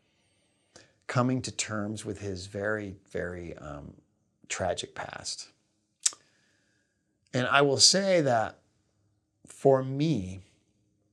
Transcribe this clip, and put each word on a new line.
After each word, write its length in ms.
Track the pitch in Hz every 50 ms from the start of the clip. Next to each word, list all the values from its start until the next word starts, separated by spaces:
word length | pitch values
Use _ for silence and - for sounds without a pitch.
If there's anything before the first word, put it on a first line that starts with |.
| _ _ _ _ _ _ _ _ _ _ _ _ _ _ _ - - _ _ _ _
coming 360 | - - 127 123 127 131 127 107
to 100 | 113 95
terms 520 | - - - 110 107 104 104 110 107 -
with 160 | 107 104 98
his 260 | 101 101 92 90 95
very, 500 | 101 101 101 101 107 107 107 104 98 95 - _ _
very, 440 | - 90 87 87 90 87 87 82 78 -
um, 360 | - 76 73 73 69 - - - _ _ _ _ _ _ _ _ _ -
tragic 460 | - - 95 87 90 - - - -
past. 540 | - - - - - - - - - - - _ _ _ _ _ _ _ _ _ _ - - - - _ _ _ _ _ _ _ _ _ _ _ _ _ _ _ _ _ _ _ _ _ _ -
And 120 | 127 127 110
I 140 | 120 139 143
will 160 | 143 135 120
say 400 | - - - 185 196 196 185 175 147
that 360 | 135 123 113 107 - - _ _ _ _ _ _ _ _ _ _ _ _ _ _ _ _ _ -
for 360 | - - - - 139 135 131 131
me, 600 | 131 135 139 151 165 151 107 92 92 95 95 92 _ _ _ _ _ _ _ _ _ _ _ _ _